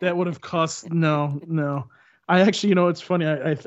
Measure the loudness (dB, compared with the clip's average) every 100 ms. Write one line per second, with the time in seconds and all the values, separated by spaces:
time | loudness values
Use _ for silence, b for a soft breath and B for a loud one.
0 | -2 -2 -2 -6 -6 -4 -4 -6 -4 0
1 | 2 0 -2 -6 -4 -4 -2 -4 -8 b
2 | b b 0 4 4 2 2 4 2 0
3 | -2 0 0 -2 -2 -4